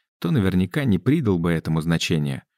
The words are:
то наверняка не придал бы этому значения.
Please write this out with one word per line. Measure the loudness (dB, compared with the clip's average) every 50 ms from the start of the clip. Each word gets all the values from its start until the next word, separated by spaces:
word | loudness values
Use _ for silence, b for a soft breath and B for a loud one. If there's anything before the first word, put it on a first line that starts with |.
| b b _ _
то | -4 -2
наверняка | 0 2 2 2 2 2 0 0 -2 -2 0
не | 0 0 0
придал | 2 2 0 2 2 2 0 2
бы | 2 0
этому | -2 -2 -2 -2 -2 -2
значения. | 0 0 -2 -2 0 -2 -2 -2 -2 -2 -6 -8 -12 _ _